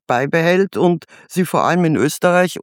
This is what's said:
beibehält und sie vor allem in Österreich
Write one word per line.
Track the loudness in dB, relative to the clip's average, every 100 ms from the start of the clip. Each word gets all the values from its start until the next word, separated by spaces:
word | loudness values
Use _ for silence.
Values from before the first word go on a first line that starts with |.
| -4
beibehält | -2 0 0 2 2 0 0
und | 0 0 -6 -20 -10
sie | -4
vor | -2 0
allem | 0 0 2
in | 2
Österreich | 0 0 0 2 0 -4